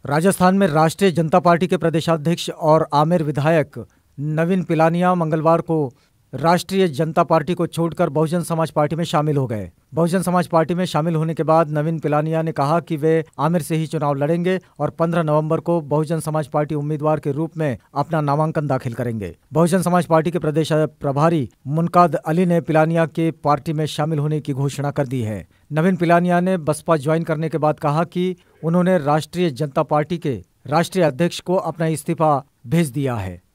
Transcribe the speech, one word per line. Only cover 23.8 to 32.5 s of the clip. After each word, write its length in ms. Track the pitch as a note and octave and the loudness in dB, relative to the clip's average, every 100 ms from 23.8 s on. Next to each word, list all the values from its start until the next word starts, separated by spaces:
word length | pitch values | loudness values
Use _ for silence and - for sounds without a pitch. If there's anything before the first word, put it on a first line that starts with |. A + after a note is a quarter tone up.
| D3+ | -4
शामिल 320 | - D3+ D#3 | -2 -2 0
होने 220 | D3+ D3+ | -2 -2
की 120 | C3+ | -4
घोषणा 380 | C3+ C#3 C3+ C#3+ | -2 -2 -2 -4
कर 160 | C#3 B2 | -2 -2
दी 160 | C3 | -2
है। 260 | G#2+ G2+ D#2+ _ _ | -4 -6 -10 _ _
नवीन 240 | D3 F3 F3 | 0 0 2
पिलानिया 440 | E3+ E3+ F3+ F3 | 4 4 4 2
ने 160 | F3+ F#3 | 2 -2
बसपा 400 | D3 D3+ - D#3+ | -2 -4 0 0
ज्वाइन 260 | C3+ D#3+ | 2 -2
करने 260 | E3 D3+ D#3+ | -2 -4 -4
के 100 | D#3+ | 0
बाद 220 | D3+ D3+ | -2 0
कहा 240 | D3+ D3 | -2 0
कि 320 | F3 F3+ F3+ F3 _ _ | -2 -2 -4 -6 _ _
उन्होंने 340 | D#3 F3 F3+ F#3 | 0 2 4 2
राष्ट्रीय 520 | C#3 D3+ - F3 F3+ | 2 0 -2 -2 -2
जनता 320 | A#2+ D3+ D#3+ | -2 -4 -2
पार्टी 360 | D3 D3+ D3+ E3+ | 0 0 0 -4
के 240 | D#3 A2 - _ A#2+ | -4 -6 -10 _ -2
राष्ट्रीय 380 | D3+ E3 F#3 | 0 0 2
अध्यक्ष 360 | D#3+ B2+ E3+ - | 0 2 -2 -2
को 140 | - | -2
अपना 320 | F3+ E3 D#3 D#3+ | -2 -2 -4 -2
इस्तीफा 580 | D#3 - D#3+ D#3 C#3 - | -2 -4 0 2 2 -2